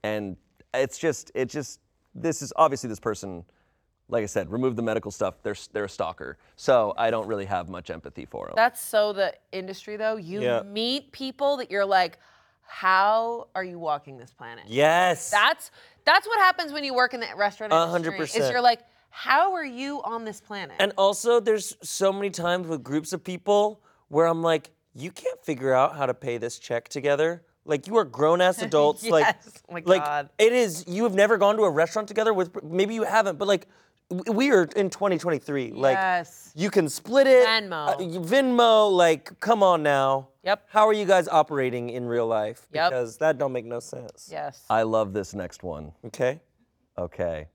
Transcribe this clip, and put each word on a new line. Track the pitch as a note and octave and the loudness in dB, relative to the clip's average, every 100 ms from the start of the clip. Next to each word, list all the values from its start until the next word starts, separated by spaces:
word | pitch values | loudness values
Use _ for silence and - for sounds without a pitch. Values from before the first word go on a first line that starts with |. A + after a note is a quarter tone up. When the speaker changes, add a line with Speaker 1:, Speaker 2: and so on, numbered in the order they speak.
Speaker 1:
And | G#2 G#2+ G2+ F2+ _ _ _ | -4 -4 -6 -12 _ _ _
it's | B2 C3 - | -4 -4 -2
just, | D#3+ C3+ - | -4 -4 -8
it | - B2+ | -6 -6
just, | D3 C3+ - _ _ _ | -6 -10 -16 _ _ _
this | - E3 D3+ | -6 -6 -4
is, | C3+ | -8
obviously | - D#3 C3+ G2 | 0 0 0 -8
this | G#2 | -8
person, | A#2 G#2 G2 F2+ E2+ _ _ _ _ _ _ | -6 -6 -10 -12 -16 _ _ _ _ _ _
like | A#2 | -4
I | G#2 | -2
said, | G#2+ E2 | -4 -4
remove | A2 C3 A2+ | -2 -2 -2
the | |
medical | A#2 G#2+ G#2 | -2 -4 -6
stuff. | - G2 - | -6 -6 -4
They're | G#2+ | -10
s-, | G2+ - | -10 -10
they're | G#2 G2+ | -8 -8
a | |
stalker. | - E2 E2+ C2 D2+ _ | -6 -8 -8 -16 -16 _
So | _ - B2+ G#2+ - | _ 2 2 2 -2
I | A#2 | -2
don't | A2+ G#2 | -2 -4
really | G#2 G2 | -6 -4
have | F#2 F2 | -6 -6
much | F2+ E2+ | -14 -12
empathy | E2 C#2+ - | -14 -14 -18
for | B1+ A1 G1+ | -14 -14 -6
'em. | |
Speaker 2:
That's | G1+ A#3 A#3+ | 0 0 0
so | - A3 G#3 | -4 -2 -2
the | G3+ F#3+ - _ | -2 -4 -4 _
industry, | F#3+ F#3 F#3 - G#3 | -12 -12 -14 -14 -6
though. | A3 | -6
You | A3 E3 G3 | -6 -8 -6
Speaker 3:
Yeah. | B3 A#2 | -2 -2
Speaker 2:
meet | G3+ G#3 A#3 C#4 - | -4 -6 -4 -6 -8
people | - C4 - C#4 C#4+ | -12 -12 -4 -2 -2
that | B3 | -4
you're | G3 | -4
like, | G3 F#3+ F3 - _ _ _ _ | 0 2 0 -4 _ _ _ _
"How | _ - F#3 F#3 G3+ A3 A#3 A#3 - F#3 | _ -2 2 4 4 2 0 -6 -10 -10
are | |
you | F#3 F3 | -10 -8
walking | E3 D3 C#3+ C3 | -4 -4 -6 -20
this | B2 | -20
planet?" | _ A#2 A#2 - | _ -18 -18 -6
Speaker 3:
Yes. | A#2 D3+ E3+ F3+ E3+ - | 4 4 6 4 0 0
Speaker 2:
That's, | G#3 A3+ E4 - - - _ | 2 4 2 -8 -20 -20 _
that's | - F4 G#4 | 4 4 4
what | A4+ | 2
happens | F#4 F#4 D#4+ | 4 2 -4
when | D4 | -6
you | C#4 | -2
work | B3 B3 | 2 2
in | B3 | 0
the | A3 C#3 | -10 -2
restaurant | G3+ G3 G#2+ | -2 -2 0
Speaker 3:
A | D#3+ E3+ | 2 2
hundred | F3 E3 | 0 -2
Speaker 2:
industry, | F#3 D3+ | -4 -4
is | - | 0
Speaker 3:
percent. | C3+ | 0
Speaker 2:
you're | B3 | 4
like, | B3 A#3 _ _ _ | 2 2 _ _ _
"How | - - C4+ F#4+ | -10 0 2 2
are | F#4 | 0
you | D4 A#3+ C#4 C#4+ | -6 -8 -8 -8
on | G3 A#3 | -8 -8
this | A3+ G#3 | -8 -12
planet?" | _ G3+ D#3+ - | _ -12 -12 -2
Speaker 3:
And | G3+ - | 0 4
also, | G3 G3+ A#3 A#3+ | 2 2 2 2
there's | G#3 G#3+ - - | 4 0 -2 -14
so | E3 - G3 | -12 0 0
many | G3 G3+ | 0 -6
times | F3+ F3 F3+ E3+ | -4 -2 -2 -2
with | D#3 | -8
groups | A#2+ D3 D#3+ | -4 -6 -4
of | F3+ | -10
people | - F3+ - G#3 G#3 G#3 _ _ _ | -8 -10 2 2 2 -4 _ _ _
where | D3 E3 | 2 2
I'm | E3 | 2
like, | E3 D#3+ - _ _ | 0 0 -4 _ _
"You | C3 C3 | -16 -14
can't | - B3+ B3+ | -8 -10 -8
figure | - C3+ C3 | -8 -4 2
out | C3 C#3+ - | 4 2 0
how | C3+ | -4
to | |
pay | A#2+ C3+ A#2+ | -4 -6 -6
this | A#2 - | -6 -10
check | - A#2 - | -6 -6 -6
together." | D3 C#3+ C#3+ D#3+ E3+ _ _ - | -6 -2 0 0 -2 _ _ -4
Like, | D3 F#3 | -4 0
you | A3+ | 0
are | |
grown-ass | E3 A2+ D3+ F3 F3+ F#3+ | 0 0 2 4 4 2
Speaker 2:
<laughs> | |
Speaker 3:
adults, | A3 D#3 D3 D3 A3+ | 0 2 2 2 2
like, | D#3+ C#3 | 4 4
Speaker 2:
Yes. | - - - _ | 0 -12 -20 _
Oh | |
my | E3+ | -8
Speaker 3:
like, | E3 F#3+ | 2 2
Speaker 2:
God. | D3 D3 C#3+ - | 2 -4 -6 2
Speaker 3:
it | A3 | 4
is, | B3 F3 D#3+ F3 | 4 0 -2 -8
you | F3+ | -2
have | A#3 | 0
never | F#3+ G#3 A3 | 2 4 4
gone | G3+ G#3+ | 4 4
to | |
a | G3+ | 2
restaurant | D3 E3 A3 G#3 | 2 0 -2 -4
together | G#3 A3 | -2 0
with, | G3+ F3+ G3 | 0 -2 -6
maybe | D3+ F3 G3+ | -6 -2 0
you | A3+ | 0
haven't, | G#3+ G#3+ G3 D3+ | 0 2 0 -2
but, | G3 | 0
like, | G3 - _ _ _ _ | 0 -2 _ _ _ _
w-, | F3+ A3+ G#3+ | -8 -2 0
we | C#4 | 4
are | G#3+ E3 - | 4 4 0
in | G3 | -2
twenty | - G3+ F3 | -2 -2 -2
twenty-three. | F3 D3 - C#3 A#2+ | -2 -4 -4 -6 -6
Like, | G#2+ C3+ F#3+ | 0 2 2
Speaker 2:
Yes. | F#3+ F3+ E3 - - | 0 -2 -4 -18 -20
Speaker 3:
you | D3+ G3 | -6 0
can | G3+ D#3 | 0 0
split | - - B3+ C4+ | -4 0 4 8
it. | B3+ A#3+ | 8 6
Speaker 2:
Venmo. | A3 G3+ E3 D3+ F#3+ | 2 -2 -4 -2 -4
Speaker 3:
Uh, | |
you | F#3 F3 | -4 -6
Venmo, | E3 C4 C4 A#3+ A#3+ A3 G#3+ | 0 2 2 4 6 6 4
like, | F3+ E3+ D#3+ - - | 4 4 2 -4 -10
come | G3 A3+ | 0 4
on | F#3+ E3+ | 4 4
now. | D3 C#3 C3+ C3+ C3+ _ | 2 2 2 0 -4 _
Speaker 2:
Yep. | F3+ G#3 _ | -4 -4 _
Speaker 3:
How | G#3+ G#3+ | 2 4
are | |
you | G#3+ G3 | 4 4
guys | F#3 E3 | 2 4
operating | D#3+ D3+ C#3+ B2+ A#2+ A#2+ | 2 2 0 -2 -2 -6
in | B2 A#2+ | -6 -4
real | A#2+ A2+ | -2 0
life? | A2 G#2+ A#2 _ | 0 -2 -8 _
Speaker 2:
Yep. | D3+ E3 | -2 0
Speaker 3:
Because | C3 A#2+ A2 | 0 -6 -2
that | D#3 C3+ | 0 0
don't | C#3 | -2
make | B2+ | -4
no | A2+ A#2+ | -8 -10
sense. | - B2+ B2 - - | -10 -14 -16 -20 -14
Speaker 2:
Yes. | D#3 D3 - - | -10 -10 -14 -2
Speaker 1:
I | A2 | 0
love | A2 A2 G#2 | 2 0 0
this | G2 F#2+ | -4 -6
next | G2+ F2+ - | -8 -10 -10
one. | F#2 D2+ D2+ - A#2 | -12 -10 -12 -16 -18
Speaker 3:
Okay. | - B2+ D3 _ _ _ _ _ - | -4 -4 -4 _ _ _ _ _ -10
Speaker 1:
Okay. | F2 - F2 D#2 D#2 | -10 -6 -6 -6 -12